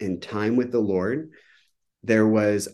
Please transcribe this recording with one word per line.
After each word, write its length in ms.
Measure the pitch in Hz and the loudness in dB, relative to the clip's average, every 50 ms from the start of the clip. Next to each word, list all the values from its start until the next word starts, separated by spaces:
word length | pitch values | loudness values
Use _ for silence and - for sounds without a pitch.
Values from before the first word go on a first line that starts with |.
and 200 | 107 95 90 82 | -6 -6 -6 -6
time 360 | - - 110 104 104 110 120 | -8 -8 -6 -2 -2 0 0
with 160 | 123 123 123 120 | 0 0 0 -2
the 80 | 120 | -2
Lord. 500 | 107 101 95 92 92 107 131 151 160 - - - _ _ _ _ _ _ _ _ _ _ _ _ - | 0 0 0 0 0 -2 -4 -6 -8 -12 -18 -20 _ _ _ _ _ _ _ _ _ _ _ _ -2
There 240 | 110 113 110 107 | 2 4 4 4
was 400 | 107 110 107 104 104 104 101 95 - | 4 4 2 2 2 0 0 -2 -6